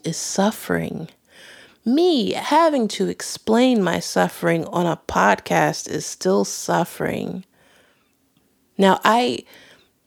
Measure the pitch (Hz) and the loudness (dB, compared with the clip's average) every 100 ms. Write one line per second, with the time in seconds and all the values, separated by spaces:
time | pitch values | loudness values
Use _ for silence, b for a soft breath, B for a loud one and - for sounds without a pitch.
0 | - 170 - - 202 - - 85 82 - | -8 -8 -6 -2 0 -2 -4 -4 -4 -8
1 | 165 _ B B B B B B - 277 | -14 _ B B B B B B -2 2
2 | 359 294 190 - - 294 330 285 214 - | 2 2 0 -4 0 2 4 2 0 -2
3 | 185 - - - - 220 254 240 180 175 | -4 -4 -10 -8 0 4 4 4 2 -2
4 | - 190 180 - 170 170 - 175 175 160 | -2 0 0 0 0 0 -2 -2 -2 -2
5 | - - 196 - - 170 151 156 - 156 | -2 2 4 2 0 0 2 0 -6 -8
6 | 151 - 185 202 196 - - 170 170 - | -8 -6 0 0 0 -4 -2 -2 -2 -4
7 | 160 - - 180 185 b b b b b | -6 -6 -8 -10 -14 b b b b b
8 | b _ _ _ _ _ _ - 196 185 | b _ _ _ _ _ _ 2 4 4
9 | - 226 247 127 - b b b b _ | 4 2 2 -4 -10 b b b b _